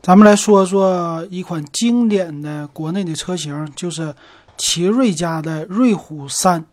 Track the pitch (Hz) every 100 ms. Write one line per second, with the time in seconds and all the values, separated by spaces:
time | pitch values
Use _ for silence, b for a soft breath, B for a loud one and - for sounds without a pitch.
0 | - 185 214 208 - 202 190 196 190 180
1 | 170 165 170 180 180 170 147 - 233 240
2 | 233 202 175 147 147 151 147 - 156 180
3 | 185 156 - 180 151 143 156 139 180 156
4 | 160 143 b b b - - 165 180 233
5 | 254 156 170 160 156 160 156 196 254 190
6 | - 156 139 - 190 175 160